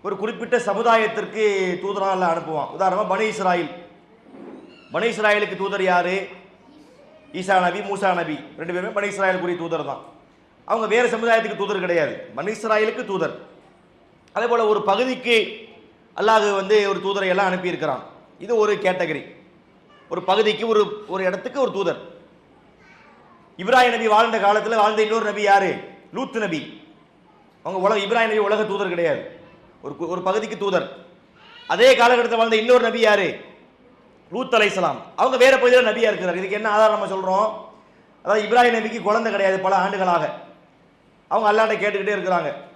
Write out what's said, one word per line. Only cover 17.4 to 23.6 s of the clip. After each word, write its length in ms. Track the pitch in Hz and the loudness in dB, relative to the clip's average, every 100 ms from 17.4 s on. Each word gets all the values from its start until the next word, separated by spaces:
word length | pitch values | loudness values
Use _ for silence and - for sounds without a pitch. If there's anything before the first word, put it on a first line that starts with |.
| 190 | 0
அனுப்பியிருக்கிறான். 500 | 180 180 160 151 123 - - _ _ | -2 -4 -4 -4 -6 -10 -20 _ _
இது 180 | 185 233 | -2 0
ஒரு 180 | 208 | 2
கேட்டகரி. 600 | 202 196 180 170 143 110 - _ _ _ _ _ - - | 0 -2 -2 -4 -6 -10 -20 _ _ _ _ _ -20 -10
ஒரு 140 | 170 | -6
பகுதிக்கு, 440 | 180 196 214 208 226 | 0 2 2 0 2
ஒரு, 380 | 214 202 - - | 2 2 -2 -8
ஒரு 160 | 185 | -4
இடத்துக்கு 360 | 185 190 254 277 | -2 -4 -8 -2
ஒரு 120 | 247 | -2
தூதர். 400 | 190 175 143 - - - _ _ _ _ _ _ - - - - - _ | -2 -4 -4 -12 -20 -20 _ _ _ _ _ _ -20 -20 -20 -20 -20 _
இப்ராஹிம் 340 | - | -8